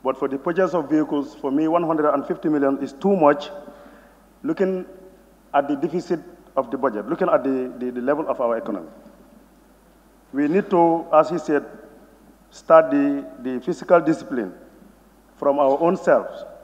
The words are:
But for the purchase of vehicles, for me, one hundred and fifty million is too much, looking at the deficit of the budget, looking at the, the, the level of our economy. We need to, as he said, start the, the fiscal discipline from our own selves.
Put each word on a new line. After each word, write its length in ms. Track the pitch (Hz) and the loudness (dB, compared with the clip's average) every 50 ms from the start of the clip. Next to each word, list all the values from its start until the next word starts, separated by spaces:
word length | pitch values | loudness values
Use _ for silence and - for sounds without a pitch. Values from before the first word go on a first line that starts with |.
| - | -2
But 140 | 131 127 - | -4 -2 -2
for 100 | 143 131 | -4 -4
the 80 | 135 | -4
purchase 380 | 139 - 175 170 180 190 175 175 | -4 -4 -2 0 0 0 0 0
of 160 | 175 147 135 | -2 -2 0
vehicles, 440 | 156 151 147 - 151 143 135 139 - | 0 0 0 0 -2 -4 -4 -4 -12
for 160 | - - 139 | -8 -4 -2
me, 160 | 135 147 156 | 0 0 0
one 160 | 160 160 170 | 2 2 0
hundred 300 | 170 160 165 151 151 151 | 0 0 0 2 2 2
and 140 | 139 139 139 | 2 0 -2
fifty 220 | - 180 - - 165 | -6 -8 -4 -2 -2
million 300 | 151 147 139 139 139 135 | 0 2 2 0 0 -2
is 100 | 139 131 | -4 -10
too 240 | - - - 196 202 | -10 -2 0 0 2
much, 320 | 185 156 143 147 - - - - - - - - - - - - - - - - _ _ _ _ _ | 6 6 4 4 4 -4 -12 -14 -16 -16 -18 -20 -20 -20 -20 -20 -20 -20 -20 -20 _ _ _ _ _
looking 420 | - 139 160 - 196 190 190 185 180 - - - - - - - - _ _ _ _ _ - | -6 -6 -2 0 0 -2 -2 -4 -8 -12 -18 -20 -20 -20 -20 -20 -20 _ _ _ _ _ 0
at 120 | 143 139 | 0 0
the 100 | 139 147 | 0 -4
deficit 440 | 135 - 165 147 180 165 - 180 160 - - - - - - _ | -4 -4 -4 -4 -6 -4 -4 -6 -6 -6 -16 -20 -20 -20 -6 _
of 140 | 135 135 - | -4 -4 -4
the 60 | 139 | -4
budget, 320 | 127 131 131 107 104 101 117 | -2 -2 -2 -2 -4 -6 -6
looking 200 | 170 - 185 170 | -4 -2 0 0
at 140 | 160 143 | 2 0
the, 300 | 123 135 135 127 127 127 117 120 | 2 0 -2 -2 -4 -6 -8 -8
the, 120 | 123 123 | -8 -6
the 120 | 120 123 | -6 -4
level 260 | 123 135 147 147 156 139 | -2 -2 -2 -2 -2 -4
of 120 | 123 - | -4 -2
our 180 | 127 117 117 113 | -2 -2 -2 -4
economy. 300 | - 117 104 92 80 78 - - - - - - - - - - - _ _ _ _ _ _ _ _ _ _ _ _ _ _ _ _ _ | -4 -6 -8 -8 -10 -14 -20 -20 -20 -20 -20 -20 -20 -20 -20 -20 -20 _ _ _ _ _ _ _ _ _ _ _ _ _ _ _ _ _
We 140 | - 139 147 | -4 -2 0
need 220 | 147 165 202 - - | 2 2 0 0 2
to, 360 | 196 175 170 170 165 165 160 - | 2 4 4 4 2 0 0 4
as 180 | 156 156 156 151 | 6 6 6 4
he 80 | 175 170 | -2 -6
said, 260 | - - 151 143 - - - - - - - - - - - _ - - - _ _ _ | -2 0 0 0 -2 -4 -18 -20 -20 -20 -20 -20 -20 -20 -20 _ -20 -20 -20 _ _ _
start 400 | - - - - 165 160 160 139 | -20 -20 2 8 8 8 8 6
the, 340 | 143 143 143 143 143 139 139 - - - | 0 0 0 0 -2 -4 -8 -12 -18 -12
the 200 | 123 131 127 123 | -10 -8 -8 -6
fiscal 400 | - - 165 - - - 185 175 | -6 -6 -8 -8 2 4 4 4
discipline 520 | 165 156 160 - - - 135 123 107 90 - - - - - - - - - _ _ _ _ _ _ _ _ | 6 2 -2 -2 -4 -6 -6 -6 -6 -6 -10 -16 -20 -20 -20 -20 -20 -20 -20 _ _ _ _ _ _ _ _
from 220 | - 143 143 139 143 | -2 0 0 2 4
our 220 | 143 135 139 147 | 2 2 2 2
own 160 | 165 170 190 | 2 2 0
selves. 480 | - - 180 147 113 95 - - - - - - - | 2 2 4 4 4 2 -2 -12 -14 -16 -16 -18 -20